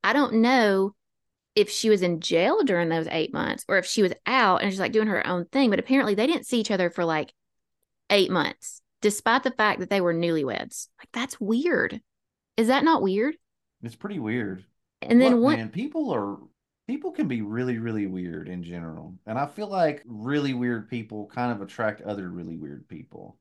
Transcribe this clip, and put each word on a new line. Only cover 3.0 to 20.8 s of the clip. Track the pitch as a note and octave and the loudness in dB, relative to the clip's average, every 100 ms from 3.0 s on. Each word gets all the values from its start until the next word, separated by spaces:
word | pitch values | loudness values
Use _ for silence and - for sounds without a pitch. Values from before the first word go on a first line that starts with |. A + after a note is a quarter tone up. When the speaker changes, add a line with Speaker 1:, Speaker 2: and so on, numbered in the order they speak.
| D#3+ | -2
Speaker 1:
eight | E3 - | -4 -4
months | D3+ - - - | -2 -4 -4 0
or | F#3+ | -2
if | F3 | 0
she | - | 2
was | F#3+ - - | 2 0 -2
out | B3+ G#3+ F#3 | 2 4 4
and | G3+ | 0
she's, | F#3+ | -2
like, | F3 | 0
doing | G#3+ A3 | 0 0
her | F#3+ - | 0 0
own | F3+ F3 | -4 -2
thing. | C4+ C4 | 2 4
But | F#3+ | 4
apparently | - C4+ G#3+ | 4 2 4
they | G3+ B3+ | 2 2
didn't | E4+ - | 0 0
see | A#3+ | -2
each | G#3+ | 0
other | G3 F3 | 2 0
for, | - E3+ | 2 0
like, | D#3 - _ _ _ _ _ _ _ _ | 0 -4 _ _ _ _ _ _ _ _
eight | G3+ F#3 | 2 4
months, | F#3 C#3+ - - - _ _ | 2 0 -4 -18 -20 _ _
despite | G#3+ G#3 - A#3+ | 0 2 2 2
the | B3 | 0
fact | A#3+ G#3+ - | 0 0 0
that | F3+ | 0
they | G3+ | 2
were | F3 | 2
newlyweds. | E3 E3+ D#3+ C3+ G#2 - - - _ | 2 0 0 -2 -4 -8 -12 -16 _
Like, | - | -12
that's | - C4+ - | -8 -8 -6
weird. | G3 A3+ E4+ C4+ - A3+ _ _ _ _ _ - | -2 0 2 0 0 -4 _ _ _ _ _ 0
Is | A3+ | 2
that | C4 | 4
not | D4+ D#4+ | 4 2
weird? | G3 G3 C4 E4 _ _ _ _ | 2 0 -2 -4 _ _ _ _
Speaker 2:
It's | A#2 - | -14 -10
pretty | G3+ G3 | -10 -6
weird. | A2 B2 G2+ F#2 - _ _ _ | -4 -2 -4 -8 -14 _ _ _
Speaker 1:
And | - A#3 | 4 6
then | C4 | 6
Speaker 2:
Look, | B3 | 6
Speaker 1:
what | B3 D4+ | 4 2
Speaker 2:
man, | A3 | -2
people | F3 C#4+ D#4+ C#4 | -6 -6 -6 -2
are, | B2+ G2+ G2 - _ _ _ - | -2 -4 -8 -16 _ _ _ -8
people | C#4+ F#4+ | -6 -6
can | - G3+ | -4 -4
be | A#2+ | -2
really, | G#2 A2+ B2+ A#2 | -4 -4 -2 -2
really | A#2 A2 G2+ | -4 -4 -4
weird | F#2 F2+ D#2+ E2 | -4 -8 -8 -10
in | F2+ | -10
general. | E2+ F2 E2 D#2+ D#2 F#2 - | -10 -10 -10 -12 -16 -18 -8
And | A#2 | -6
I | D3 | -6
feel | - G#3 | -8 -6
like | G3 D#3+ D3 A#2+ | 0 0 0 -12
really | G#2+ A#2 D3 C#3+ | -12 -2 0 0
weird | B2 B2 A#2+ | -2 -2 -4